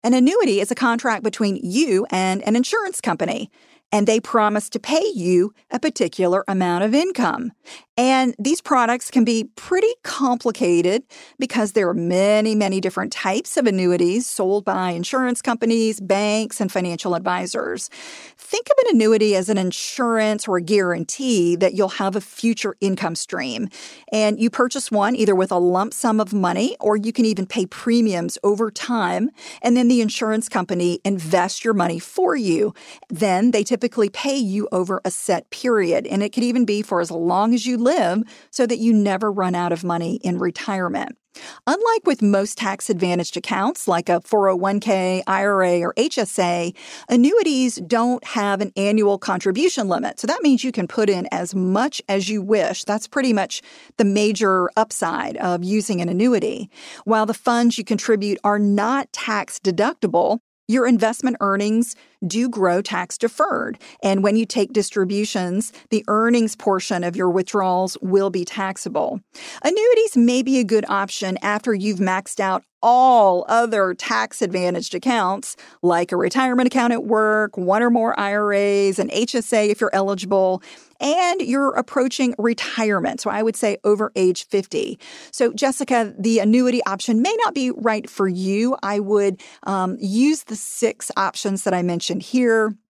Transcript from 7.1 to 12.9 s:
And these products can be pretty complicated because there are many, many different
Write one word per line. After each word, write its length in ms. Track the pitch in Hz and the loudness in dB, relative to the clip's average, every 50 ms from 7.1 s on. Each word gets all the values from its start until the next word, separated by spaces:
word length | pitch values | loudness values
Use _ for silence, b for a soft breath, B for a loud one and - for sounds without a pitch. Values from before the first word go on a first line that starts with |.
| 359 262 240 175 - - - - - B B B B B B B _ - | 0 -2 -2 -2 -2 -4 -6 -10 -10 B B B B B B B _ 0
And 360 | 247 254 262 262 262 247 - | 2 4 4 4 2 0 0
these 240 | - 208 262 320 - | -2 -2 -2 -2 -2
products 480 | - - 302 254 240 226 240 247 - - | 0 0 2 2 4 2 0 -2 -4 0
can 140 | - 262 226 | 2 2 4
be 220 | 233 233 226 214 - _ | 4 2 0 -2 -4 _
pretty 360 | - - - 359 370 440 453 480 _ _ | -20 -6 -2 0 2 2 2 0 _ _
complicated 1000 | - - - 277 254 247 233 - 240 214 - 180 175 175 170 175 180 196 240 - B B B B B B _ | -10 -4 -2 0 0 0 0 -2 -4 -2 0 2 2 4 4 4 2 0 0 -4 B B B B B B _
because 320 | - 247 - 240 214 202 | -6 -2 0 -2 -2 0
there 180 | - 220 196 175 | 0 0 0 2
are 60 | 175 | 0
many, 580 | 175 170 170 180 185 196 202 214 214 214 220 220 | -2 -2 0 2 2 4 4 4 4 2 2 2
many 260 | 214 208 190 190 190 | 2 2 2 0 0
different 320 | 180 185 | -2 -2